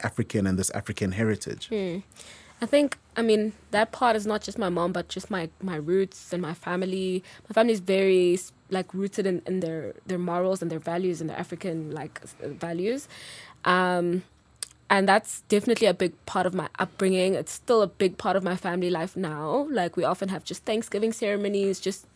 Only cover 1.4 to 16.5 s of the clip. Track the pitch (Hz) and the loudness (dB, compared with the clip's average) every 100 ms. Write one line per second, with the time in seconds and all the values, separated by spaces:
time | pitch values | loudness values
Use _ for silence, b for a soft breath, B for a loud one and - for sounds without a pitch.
1.4 | - - - 214 185 180 - B B B | -4 -10 -6 -4 -4 -6 -10 B B B
2.4 | B - 226 285 285 - _ - 226 214 | B -10 2 4 4 -2 _ 0 2 4
3.4 | 214 - - 208 220 - 247 220 208 208 | 2 -6 -2 0 0 2 2 2 0 -2
4.4 | - 233 190 175 175 175 170 185 - 190 | -4 -4 -2 0 0 -2 -6 -10 -6 -4
5.4 | 165 - 190 156 151 190 190 - - 175 | -4 -6 -6 -4 0 0 0 -4 -8 -6
6.4 | 160 170 175 180 185 190 185 185 B B | -4 -6 -4 -2 -2 -2 -2 -4 B B
7.4 | - 220 233 214 180 190 190 185 180 185 | -2 2 4 2 2 4 6 6 6 2
8.4 | - - - 185 180 185 196 214 190 175 | -2 -14 -6 -4 -4 -4 -4 -2 -2 -2
9.4 | - 185 165 160 104 - - 180 175 175 | -2 -4 -2 -4 -8 -10 -6 -4 -2 0
10.4 | 185 190 170 160 170 175 185 160 160 - | 0 0 -2 -4 -4 -2 -2 -2 -4 -6
11.4 | 180 170 190 160 156 151 151 - - - | -8 -8 -6 -6 -6 -8 -10 -14 -18 -12
12.4 | 143 139 170 170 202 269 - B B B | -12 -8 -6 -4 -2 -4 -8 B B B
13.4 | B - - 180 180 180 175 185 - _ | B -4 2 4 4 2 2 0 -4 _
14.4 | _ _ - - - 202 196 208 - - | _ _ -16 -8 2 4 6 4 4 -6
15.4 | - 208 240 220 208 180 180 - - 196 | 0 2 4 4 4 4 0 -2 -4 0
16.4 | 180 | 0